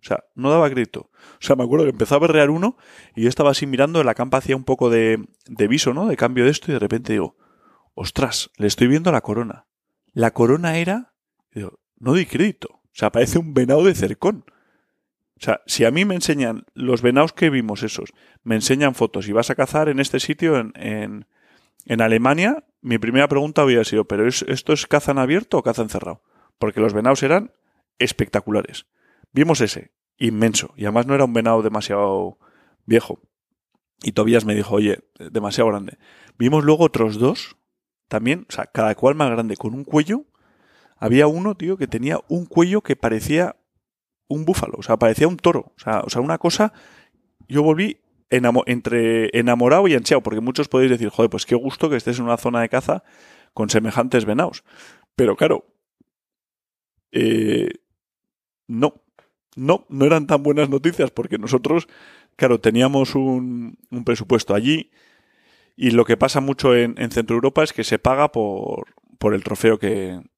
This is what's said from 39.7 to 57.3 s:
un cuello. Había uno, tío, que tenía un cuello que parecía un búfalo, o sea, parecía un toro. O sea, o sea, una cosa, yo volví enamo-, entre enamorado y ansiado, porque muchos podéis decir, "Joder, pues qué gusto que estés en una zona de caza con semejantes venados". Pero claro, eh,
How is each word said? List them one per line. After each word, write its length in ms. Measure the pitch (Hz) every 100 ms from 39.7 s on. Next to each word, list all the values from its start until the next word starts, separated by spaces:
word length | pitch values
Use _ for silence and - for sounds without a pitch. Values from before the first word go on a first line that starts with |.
un 100 | 123
cuello. 420 | 143 151 151 226 294 _ _ _ _ _ _ _
Había 300 | 110 123 151
uno, 280 | 165 196 202
tío, 220 | 160 190
que 100 | 135
tenía 320 | 113 131 160 -
un 180 | 170 175
cuello 360 | - 175 208
que 140 | - 139
parecía 640 | 120 110 95 151 180 - _ _ _ _ _ _ _
un 180 | 147 160
búfalo, 300 | 185 - -
o 60 |
sea, 140 | - 110
parecía 300 | 117 110 151
un 100 | 180
toro. 360 | 202 151 - _
O 20 |
sea, 220 | - 110
o 80 | 110
sea, 120 | 120
una 160 | 135 165
cosa, 360 | 170 - 214 _ _ _ _ _ _ _ _
yo 160 | 135
volví 380 | 151 156 214 - _ _ _
enamo-, 340 | 127 123 120 -
entre 640 | 120 117 117 117 113 110 113
enamorado 500 | 120 120 120 160 196
y 80 | 135
ansiado, 280 | 110 143
porque 180 | 110 107
muchos 260 | 117 131 143
podéis 240 | 127 127
decir, 180 | 120 110
"Joder, 200 | - 113
pues 160 | 107 -
qué 100 | 120
gusto 340 | 131 - 160
que 80 | 135
estés 220 | - 123
en 60 | 117
una 120 | 117
zona 240 | 123 120
de 80 | 117
caza 340 | 127 - - _ _ _ _ _
con 160 | - 107
semejantes 560 | 147 113 113 123 123 107
venados". 380 | 110 170 - _ - - _ _ -
Pero 200 | 120 98
claro, 300 | 160 156 _ _ _ _ _ _ _ _ _ _ _ _ _ _ _
eh, 580 | - 113